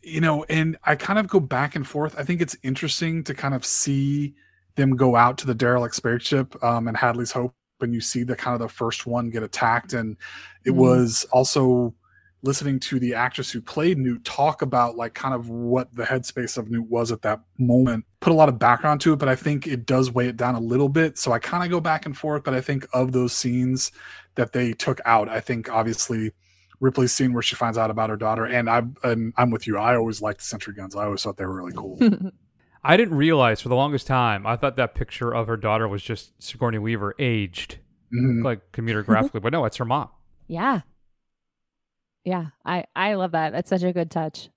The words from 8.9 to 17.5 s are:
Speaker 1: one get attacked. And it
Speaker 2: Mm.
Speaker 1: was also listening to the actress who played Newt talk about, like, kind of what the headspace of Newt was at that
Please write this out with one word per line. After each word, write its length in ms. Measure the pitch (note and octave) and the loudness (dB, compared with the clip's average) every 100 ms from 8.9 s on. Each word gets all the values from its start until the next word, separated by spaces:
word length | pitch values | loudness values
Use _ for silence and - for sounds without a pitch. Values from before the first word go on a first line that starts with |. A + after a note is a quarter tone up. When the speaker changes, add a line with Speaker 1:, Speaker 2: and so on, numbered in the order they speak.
| - - | -4 -4
Speaker 1:
one 220 | A#2+ A#2 | -4 -2
get 140 | A2+ | -6
attacked. 500 | G#2+ - A#2+ A#2+ - | -6 0 2 2 -2
And 240 | B2 A2+ G#2+ - - - - - | -6 -4 -8 -16 -18 -20 -8 0
it 60 | |
Speaker 2:
Mm. 40 | C3 | 6
Speaker 1:
was 500 | B2+ B2+ A#2+ A2+ - | 8 8 4 0 2
also 600 | B2+ C3 D3 C3 B2 A#2+ - _ _ _ _ | 2 4 4 4 4 2 -6 _ _ _ _
listening 360 | B2+ C#3 C#3+ C3+ | -4 -2 -2 -2
to 220 | - C3 | -2 -2
the 140 | B2 | 0
actress 380 | A#2 B2 - B2+ | 0 0 -2 -8
who 100 | A#2 | -8
played 360 | - - E3 E3+ | -6 0 2 2
Newt 240 | B2+ A#2+ - | 0 -2 -6
talk 360 | - D3 D3 | 0 0 0
about, 360 | C#3 B2+ A#2+ A#2 | 0 2 2 0
like, 160 | A#2 | -8
kind 200 | - C3+ | -4 -4
of 140 | B2+ A#2 | -4 -6
what 460 | A#2 A#2+ B2 B2 A#2+ | -6 0 0 0 -6
the 80 | |
headspace 540 | A2+ C3 B2 - A#2+ - | -2 -2 -4 -6 -6 -6
of 120 | A2 | -4
Newt 200 | A#2 A2+ | -4 -2
was 200 | A#2 A#2 | -2 0
at 100 | A2+ | -2
that 180 | G#2+ G#2+ _ | -2 -4 _